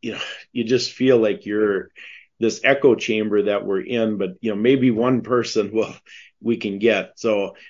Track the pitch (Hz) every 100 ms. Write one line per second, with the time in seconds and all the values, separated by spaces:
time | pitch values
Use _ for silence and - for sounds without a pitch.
0 | 120 - - - - - 113 123 - -
1 | 131 123 110 95 101 104 107 98 - -
2 | - - - _ 113 - - 139 139 110
3 | - 107 107 104 101 101 101 95 - 120
4 | 113 104 95 92 113 101 113 135 127 110
5 | 123 127 104 123 113 - 101 110 101 -
6 | _ - - _ 110 117 107 98 110 101
7 | 90 - 117 104 98 - -